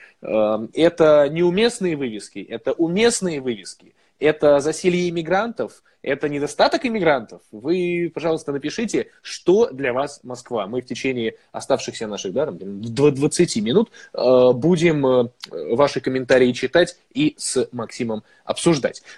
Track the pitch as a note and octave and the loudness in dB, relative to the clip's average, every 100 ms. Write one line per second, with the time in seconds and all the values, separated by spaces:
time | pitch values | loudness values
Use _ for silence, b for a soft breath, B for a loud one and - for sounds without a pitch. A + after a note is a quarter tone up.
0 | b _ - A2 G#2+ G#2+ A2+ - E3 - | b _ -4 0 0 0 -4 2 2 4
1 | D#3 D3 C#3+ D#3+ F3 F3+ A#3 - F#3 D3+ | 6 6 4 2 0 2 0 0 -4 -2
2 | C3 G#2+ - G2+ F#2 A2+ - - E3 F3+ | -4 -6 -12 -14 -12 -6 -4 0 0 2
3 | A#3 A#3 F#3 D3 C3 G#2 E2+ - _ _ | 2 2 -4 -4 -6 -8 -10 -20 _ _
4 | _ _ D3 D3+ D3 C#3+ C#3+ D#3+ F#3 F3+ | _ _ 0 2 4 4 2 -2 0 0
5 | F3 E3+ D#3+ F#3 A#3 A3 G#2+ - _ _ | -2 -4 -2 -2 -2 -6 -8 -10 _ _
6 | - C3+ D3+ C#3+ D3 - C4+ - B3 A3 | -6 -4 -4 -4 -4 0 2 2 -2 0
7 | E3 C3+ G#2+ F2 _ G#2+ C3 F#3 F3 F3 | 2 0 -2 -16 _ -10 -2 -2 -2 -2
8 | E3+ - E3 D#3+ - C#3+ D3 - A3+ C#3+ | -4 -4 -4 -4 -4 -6 -6 -6 -4 -4
9 | - b - - - G3 A#3 C3 C3+ B2 | -6 b -16 -4 2 2 2 -2 -4 -2
10 | C#3+ - B2 B2 - A#2 G2 B2 B2 B2 | -4 -8 -16 -16 -6 -6 -4 -6 -8 -6
11 | C3+ B2 A2+ b b - - C3 - - | -4 -2 -4 b b -12 -2 -2 -2 -8
12 | A2 G2+ G2 G#2 D3+ F2 F#2+ G2 A#2 A2+ | -8 -8 -6 -4 -4 -6 -12 -10 -8 2
13 | D3 C3 D3+ - E3+ A#2 G#2+ E3+ A#3 B | 2 2 0 2 0 0 0 0 0 B
14 | B - B2 B2+ B2+ A#2+ D3+ F3 E3+ D3+ | B -2 4 6 6 4 2 4 2 2
15 | C3 B2+ A#2+ - - E2+ D#2 A#2 C#3+ - | 2 2 0 -6 -16 -10 -2 2 2 0
16 | - C3 B2+ C3 B2 B2 B2+ E3+ F3 - | -4 -4 2 4 4 2 0 2 2 -2
17 | _ C3 D3+ - - B2+ A#2 B2 A2 - | _ -2 -2 -2 -4 -2 -2 -6 -10 -6
18 | A#2 G#2+ b b - - E3+ D3+ - - | -6 -6 b b -8 -2 0 2 0 -6
19 | B | B